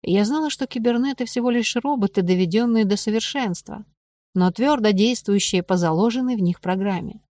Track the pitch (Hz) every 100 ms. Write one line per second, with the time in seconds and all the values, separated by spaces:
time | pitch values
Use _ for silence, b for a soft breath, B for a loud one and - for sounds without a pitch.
0 | - 190 208 302 311 - 262 247 233 233
1 | 269 254 240 247 240 240 220 247 277 277
2 | 196 - 180 185 180 202 240 226 208 202
3 | - 220 - 285 226 175 - - 208 _
4 | _ _ _ 185 180 180 269 285 214 190
5 | 220 247 - 202 - 185 175 185 170 160
6 | 233 240 254 233 175 175 185 190 202 185
7 | 175 -